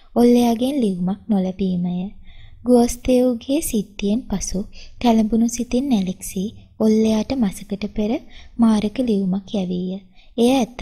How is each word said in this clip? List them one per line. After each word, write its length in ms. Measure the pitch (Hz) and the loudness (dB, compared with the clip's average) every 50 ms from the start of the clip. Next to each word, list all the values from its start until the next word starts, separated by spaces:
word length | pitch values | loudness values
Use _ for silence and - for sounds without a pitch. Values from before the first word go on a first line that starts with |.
| - - - | -16 -6 0
ඔල්ලයාගෙන් 600 | 233 240 240 240 240 240 240 233 220 247 262 294 294 | 4 6 6 6 6 4 2 2 0 -2 -2 0 0
ලියුමක් 440 | 233 202 190 175 180 180 196 - - | 0 0 0 -2 -2 -4 -4 -4 -2
නොලැබීමය. 720 | - 220 190 185 185 190 190 196 190 180 180 175 180 180 180 185 202 - - - - - - - - - - | -2 0 0 0 -2 -4 -4 -2 -2 -2 -2 -2 -4 -4 -4 -6 -8 -10 -14 -20 -20 -20 -20 -20 -20 -20 -8
ගුවස්තෙව්ගේ 1000 | - 233 247 240 233 240 - - - - 254 247 247 254 247 233 - - 269 311 | 0 4 4 4 4 2 0 -4 -2 2 2 4 4 2 0 -2 -4 -4 -2 -2
සිද්ධියෙන් 580 | 320 - - 214 196 - - - 208 202 208 247 269 | -2 -2 -2 -4 -4 -4 -8 -6 -2 -2 -2 -2 -2
පසු 360 | - 208 185 - - - 185 214 - - - - - - | -4 -6 -6 -6 -4 -6 -6 -6 -8 -12 -20 -20 -20 -12
කැළඹුණු 520 | - - 240 226 226 220 214 233 226 233 240 | -2 0 2 4 4 2 2 2 0 0 0
සිතින් 380 | - - 233 - - 247 277 285 | -2 -6 -8 -4 -2 -2 0 0
ඇලෙක්සි 540 | 254 202 185 180 180 - - - - 190 185 220 - 202 - - _ - | 0 0 0 -2 -6 -8 -10 -12 -8 -8 -8 -8 -10 -14 -20 -16 _ 0
ඔල්ලයාට 540 | 220 220 214 220 220 220 220 220 214 - 277 | 2 2 4 4 2 2 0 0 -2 -2 -2
මසකට 500 | 277 233 190 - - 196 - 202 196 - 208 | -2 -2 -2 -4 -6 -10 -10 -10 -8 -8 -8
පෙර 220 | - - 208 208 240 339 - - - - - - - | -4 -4 -2 -2 -2 -4 -6 -10 -20 -20 -20 -12 -2
මාරක 420 | - 233 226 220 214 208 208 208 - | 2 4 4 4 2 0 -2 -2 -2
ලියුමක් 480 | 254 262 214 196 196 185 185 196 196 - | -2 0 0 0 0 0 -2 -4 -4 -6
යැවීය. 480 | - 208 185 175 180 180 180 185 185 196 196 - _ - - - - - | -6 -6 -4 -4 -4 -6 -6 -6 -8 -10 -12 -16 _ -20 -20 -12 -2 0
එය 120 | 233 240 | 2 2
ඇත්ත 300 | 262 269 233 - - - | 4 2 0 -2 -4 -6